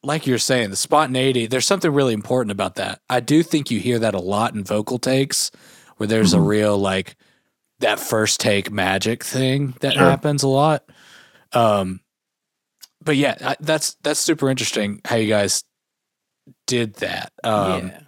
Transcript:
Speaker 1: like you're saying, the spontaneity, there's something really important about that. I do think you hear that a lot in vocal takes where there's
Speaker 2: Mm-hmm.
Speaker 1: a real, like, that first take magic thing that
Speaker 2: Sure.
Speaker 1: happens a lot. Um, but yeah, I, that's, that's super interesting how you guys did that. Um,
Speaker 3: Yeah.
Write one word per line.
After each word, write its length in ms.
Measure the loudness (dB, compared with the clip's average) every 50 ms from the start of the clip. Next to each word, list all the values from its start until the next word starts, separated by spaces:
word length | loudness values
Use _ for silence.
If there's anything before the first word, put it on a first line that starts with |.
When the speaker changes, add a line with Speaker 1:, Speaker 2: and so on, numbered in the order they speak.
| -4
Speaker 1:
like 200 | -2 -4 -2 0
you're 100 | 0 0
saying, 320 | 0 2 2 2 0 0 -2
the 60 | -4
spontaneity, 680 | -6 -2 2 4 2 4 2 0 0 2 2 2 0 -2
there's 180 | 0 -2 -2 2
something 260 | 0 0 2 2 0
really 220 | 2 2 2 2 0
important 380 | -2 -2 -2 -2 0 0 -2
about 240 | -2 -4 -4 -4 -4
that. 240 | -6 -6 -6 -6 -10 _ _
I 100 | -2 -2
do 220 | 0 4 4 4 4
think 260 | 2 -2 -2 -2 -2
you 80 | -4 -2
hear 200 | -2 -2 -2 0
that 140 | 0 0 -2
a 40 | -2
lot 340 | -4 -2 -2 0 -2 -2 -4
in 100 | -6 -6
vocal 360 | -4 -4 -4 -2 -4 -6 -4
takes 500 | -2 0 0 0 0 0 -2 -4 -4 -6 _ _ -20 -20 -20 -20 -20 -20 _
where 100 | _ -2
there's 240 | 0 2 4 4 4 4
Speaker 2:
Mm-hmm. 80 | 4 4
Speaker 1:
a 20 |
real, 320 | 4 2 2 2 2 2
like, 380 | 2 0 0 0 -2 -4 -6 -14 _ _ _ _ _ _ _ _ _ _ _ _ _
that 200 | -2 -2 0 -2
first 400 | -2 -2 0 0 2 0 0 0
take 320 | 0 0 0 0 0 -2
magic 520 | -4 -2 0 0 0 0 0 -2 -4 -4 -6
thing 520 | -6 -4 -2 0 0 0 0 -2 -4 -4 -4
that 120 | -4 -2 2
Speaker 2:
Sure. 100 | 4 4
Speaker 1:
happens 400 | 4 4 2 0 -2 0 0 0
a 40 |
lot. 360 | 2 2 4 4 4 2 0 _ _ -20 _ -20 -20 -20 -20 -20 _ _ _ _ _ 0
Um, 460 | 2 4 4 4 2 0 -2 -6 -10 _ _ _ _ _ _ _ _ _ _ _ _ _ _ _ _ -20 _ _ _
but 160 | -2 0 0
yeah, 180 | 2 2 0 0 -2
I, 140 | -4 -6 -6 -4
that's, 360 | -2 0 0 0 0 -4 -8 _ _
that's 160 | -4 -2 -2
super 300 | 0 0 0 0 2 0
interesting 520 | 0 0 -2 -4 -2 -2 -2 -2 -4 -8 _
how 100 | -2 0
you 100 | 0 2
guys 360 | 2 2 2 2 2 0 -4 -4 _ _ _ _ _ _ _ _ _ _ _ _ _ _ _ _ -20 -20 _ _
did 280 | -4 -2 -2 -2 -2 -4
that. 360 | -6 -6 -6 -6 -8 -10 -12 _ -6 -4
Um, 440 | -2 0 0 0 0 -2 -2 -4
Speaker 3:
Yeah. 120 | -8 -12 -14 -14